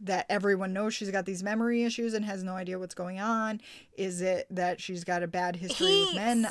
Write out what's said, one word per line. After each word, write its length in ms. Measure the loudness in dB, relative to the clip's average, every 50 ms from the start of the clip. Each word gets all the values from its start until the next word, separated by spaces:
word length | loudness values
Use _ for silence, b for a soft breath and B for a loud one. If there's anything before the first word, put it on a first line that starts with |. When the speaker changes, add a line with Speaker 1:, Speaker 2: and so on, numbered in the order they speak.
Speaker 1:
that 240 | -2 0 0 0 2 0
everyone 440 | 0 2 4 4 4 4 2 -2
knows 220 | 0 0 0 0 0
she's 160 | -2 -4 -2
got 160 | -2 -2 -2
these 160 | -2 -4 -4
memory 400 | -2 -2 0 2 2 2 2 2
issues 320 | 2 2 0 0 -2 0 0
and 100 | -2 -2
has 200 | -2 -4 -4 -4
no 80 | -4 -4
idea 240 | -4 -4 -4 -4 -6
what's 160 | -6 -8 -6
going 240 | -6 -6 -6 -4 -4
on? 400 | -2 0 0 0 0 -2 -4 -6 B B B B B B _
Is 260 | -4 -4 -4 -2 0
it 240 | 0 2 2 0 -2 -4
that 320 | -2 0 0 0 0 -2
she's 220 | -6 -8 -6 -6
got 220 | -2 -2 0 0 0
a 20 |
bad 300 | -2 -2 0 0 0 -2
history 300 | -4 -4 -4 0 2 4
with 240 | 6 6 6 4 4
Speaker 2:
He 60 | 0
Speaker 1:
men? 300 | 0 2 2 4 4 2 2